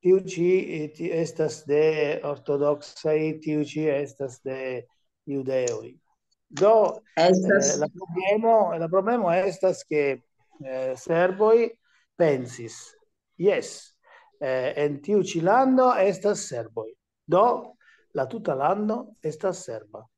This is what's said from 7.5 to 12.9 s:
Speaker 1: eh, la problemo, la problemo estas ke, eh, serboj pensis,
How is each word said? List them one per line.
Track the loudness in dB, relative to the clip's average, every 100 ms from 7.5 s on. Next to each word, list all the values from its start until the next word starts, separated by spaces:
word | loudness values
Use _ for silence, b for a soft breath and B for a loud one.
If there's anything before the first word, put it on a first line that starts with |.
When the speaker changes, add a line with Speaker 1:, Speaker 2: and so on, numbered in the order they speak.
| 2 2 -2
Speaker 1:
eh, |
la | -4
problemo, | -6 -10 -4 0 2 4 4 4
la | -2 0
problemo | 0 0 0 2
estas | 2 0 0 -2 -2
ke, | -4 -2 0 -2 _ _ _ _
eh, | -10 -6 -6 -8
serboj | -2 0 0 2 4 4 4 -4 _ _ _ _
pensis, | 2 2 -4 -12 -16 -16 -20